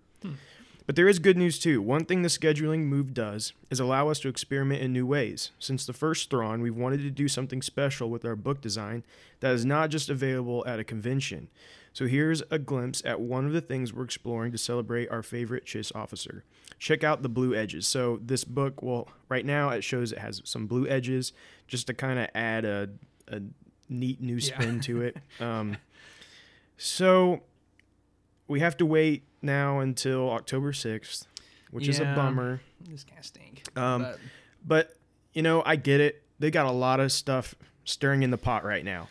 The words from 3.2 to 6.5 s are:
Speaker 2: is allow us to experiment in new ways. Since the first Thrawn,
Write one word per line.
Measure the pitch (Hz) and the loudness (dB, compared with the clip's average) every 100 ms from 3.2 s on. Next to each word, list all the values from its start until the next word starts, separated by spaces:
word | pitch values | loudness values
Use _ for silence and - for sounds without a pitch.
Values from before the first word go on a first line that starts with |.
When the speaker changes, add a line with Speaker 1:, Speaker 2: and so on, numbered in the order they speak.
| 107 104 - - - | -4 -4 -8 -10 -6
Speaker 2:
is | 131 | -2
allow | 127 131 147 | 0 2 2
us | 147 | 0
to | 135 | -2
experiment | 123 - 139 135 139 | -6 -4 0 0 0
in | 127 | 0
new | 127 127 | 0 2
ways. | 143 110 - - - | 2 0 -4 -10 -10
Since | - 131 - | -6 -6 -6
the | |
first | 123 156 160 - | -2 -2 -2 0
Thrawn, | 131 110 | 0 0